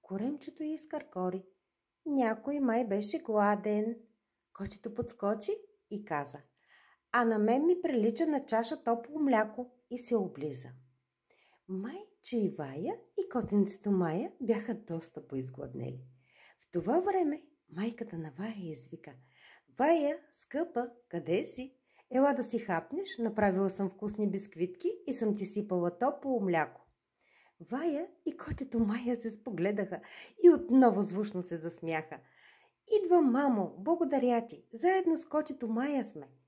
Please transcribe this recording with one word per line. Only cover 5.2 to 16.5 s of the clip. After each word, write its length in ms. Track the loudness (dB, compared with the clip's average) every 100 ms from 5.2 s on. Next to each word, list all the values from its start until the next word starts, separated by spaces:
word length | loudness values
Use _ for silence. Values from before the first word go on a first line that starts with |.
| -2 -2 -4 -6 -8 _ _
и 140 | -10
каза: 380 | -4 -4 -4 -12 _ _ _ -20 _ _ _
"А 120 | 2
на 140 | 4 4
мен 280 | 4 4 4
ми 160 | 2
прилича 440 | 2 2 2 2 0
на 200 | 0 0
чаша 360 | 0 0 -4
топло 380 | -2 -2 -2 -2
мляко", 500 | 2 4 2 -4 -12 _ _
и 80 | -12
се 180 | -2 0
облиза. 520 | 0 -6 -8 -8 -12 -18 _ _ _ _ _ _ _ _ -10
Май, 380 | -8 -8 -10 -16 _
че 160 | -4 0
и 120 | 0
Вая, 500 | -2 -8 -6 -6 -6 -8 -6
и 40 | -4
котенцето 640 | -4 0 2 2 0 0
Мая 420 | 2 2 0 -4 -6
бяха 340 | 0 0 0
доста 540 | -8 -6 -8 -8 -16 -8
поизгладнели. 760 | -6 -6 -10 -12 -8 -8 -10 -16 _ _ _ -20